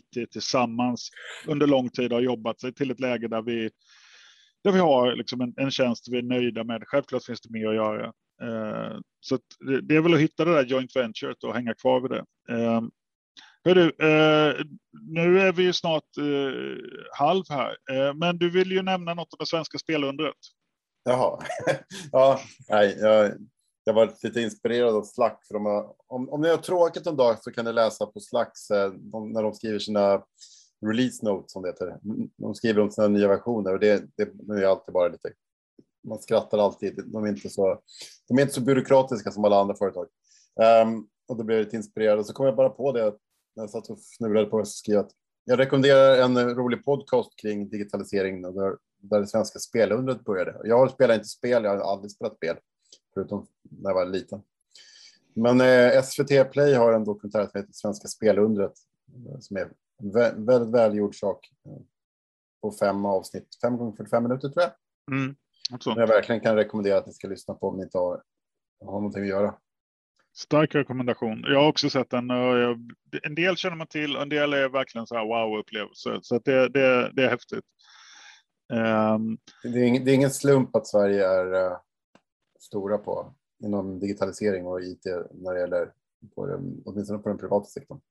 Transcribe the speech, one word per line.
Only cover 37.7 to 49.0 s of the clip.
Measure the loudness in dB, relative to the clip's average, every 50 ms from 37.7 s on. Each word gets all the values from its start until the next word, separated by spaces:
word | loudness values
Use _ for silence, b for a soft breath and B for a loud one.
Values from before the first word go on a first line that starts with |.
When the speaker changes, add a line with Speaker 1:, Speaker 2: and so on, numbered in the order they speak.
| 0 -2 _ B B B B B B B B
Speaker 2:
de | B 2
är | 2
inte | 2 2 0
så | -2
byråkratiska | 0 2 2 2 4 4 4 4 4 2 -2 -6 -6 -8
som | -4 0 2
alla | 4 4 4
andra | 4 2 0
företag. | -2 -4 -4 -4 -6 -10 -12 _ _ _ b b b b b b 4
Ehm, | 6 8 8 8 6 4 0 -6 -10 -14 _ _ _
och | -10 -8
då | -6 -4
blev | -2 0
jag | 0 0
lite | -2 -4
inspirerad. | -8 -10 -8 -6 0 2 2 2 2
Och | 0
så | -4 -4
kom | -2 0
jag | 0 2
bara | 2 2 0
på | 0 -2 -4 -2
det, | -2 0 0 -2 -2 -6 _ _ _ _ _ _ _
när | -14 -12
jag | -10
satt | -10 -12 -12 -12
och | -16 -18 -18 -20 -12 -8
fnulade | -4 0 2 2 2
på | 2 0 -2
det, | -2
så | -4
skrev | -8 -10 -4 0 0
jag | 0 0
att | -2 _ _ _ _ _ _ _
jag | 0 2 2
rekommenderar | 2 2 2 4 6 6 8 8 8 8 8
en | 6 6 4 4 2 0 0 -2
rolig | -2 -2 -4 -4 -4 -2
podcast | -2 -2 -2 -2 -2 -2 -2 -2 -2 _ -10
kring | -8 -6 -6 -6 -8 -8
digitalisering, | -10 -10 -10 -8 -8 -10 -8 -4 -4 -2 -2 -2 -4 -8 -10
och | -10 -6
där, | -4 -4 -4 -4 -8 _ _ _ _